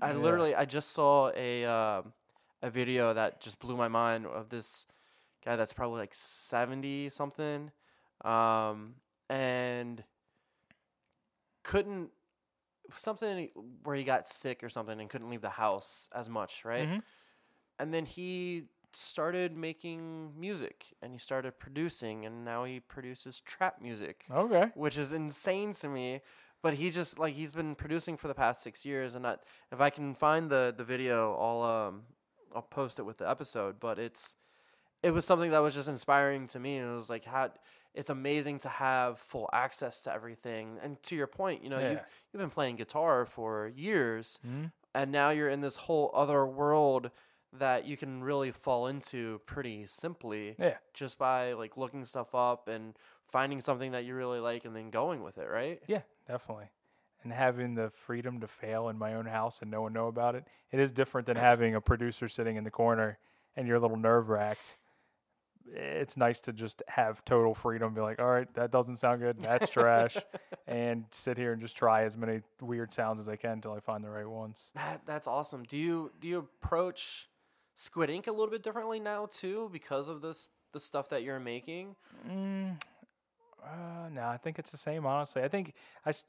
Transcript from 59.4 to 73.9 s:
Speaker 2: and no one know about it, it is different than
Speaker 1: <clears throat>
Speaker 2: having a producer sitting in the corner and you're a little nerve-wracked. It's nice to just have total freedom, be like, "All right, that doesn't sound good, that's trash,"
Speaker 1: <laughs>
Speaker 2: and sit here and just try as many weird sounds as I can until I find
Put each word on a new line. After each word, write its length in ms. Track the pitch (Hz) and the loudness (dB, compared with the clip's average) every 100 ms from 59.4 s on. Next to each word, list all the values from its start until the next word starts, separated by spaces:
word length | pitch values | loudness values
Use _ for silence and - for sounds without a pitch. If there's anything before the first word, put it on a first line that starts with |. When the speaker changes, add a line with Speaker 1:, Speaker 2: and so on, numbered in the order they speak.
| 117 - | -2 -4
Speaker 2:
and 100 | 107 | -6
no 120 | 107 | -4
one 100 | 110 | -2
know 160 | 113 117 | 0 0
about 260 | 117 120 | 2 2
it, 100 | 123 - _ _ | 0 -4 _ _
it 80 | 135 | 4
is 120 | 139 | 4
different 340 | 127 131 127 120 | 4 2 2 0
than 100 | 117 | 6
Speaker 1:
<clears throat> 0 | |
Speaker 2:
having 380 | 123 120 113 | 10 10 8
a 60 | 110 | 4
producer 460 | - 120 120 - 117 | 2 2 2 -2 -4
sitting 280 | - 113 110 | -2 0 -2
in 80 | |
the 60 | 107 | -2
corner 480 | - 117 113 107 104 _ _ _ | 4 6 6 4 0 _ _ _
and 120 | - 123 | -4 4
you're 100 | 120 | 6
a 40 | |
little 180 | 117 110 | 6 4
nerve-wracked. 800 | 113 117 110 107 104 107 - - _ _ _ _ _ _ _ _ - | 6 6 6 4 2 -2 -10 -20 _ _ _ _ _ _ _ _ -14
It's 460 | 123 139 131 139 135 | -8 -4 -4 -2 4
nice 240 | 120 120 | 4 4
to 120 | - | -4
just 280 | 110 110 - - | -6 -6 -8 -2
have 340 | - 113 110 - | 2 2 0 4
total 280 | 120 113 | 6 6
freedom, 380 | 110 120 113 113 | 4 0 0 0
be 80 | 110 | 0
like, 180 | 107 110 | -2 2
"All 120 | 123 | 4
right, 220 | 123 127 | 4 2
that 160 | - 120 | 0 4
doesn't 260 | 127 120 120 | 4 4 2
sound 240 | 123 123 | 2 4
good, 220 | 120 113 | 2 0
that's 260 | 110 120 110 | 4 4 4
trash," 480 | 120 117 117 117 202 - - | 6 8 8 6 2 -6 -10
Speaker 1:
<laughs> 240 | - - - | -12 -14 -4
Speaker 2:
and 380 | 120 120 117 110 | -2 0 -2 -6
sit 260 | - 131 120 | -8 -4 0
here 160 | 123 | 0
and 80 | 113 | -2
just 160 | 113 - | -4 4
try 280 | 117 110 | 6 8
as 120 | 110 110 | 6 2
many 240 | 113 110 - - | -2 -2 -4 -10
weird 280 | 120 120 117 | -6 -4 -4
sounds 300 | - 110 110 | -2 0 0
as 80 | 107 | -4
I 80 | 107 | -4
can 140 | 117 | -4
until 200 | 110 107 | -4 -6
I 60 | 104 | -8
find 220 | - | -6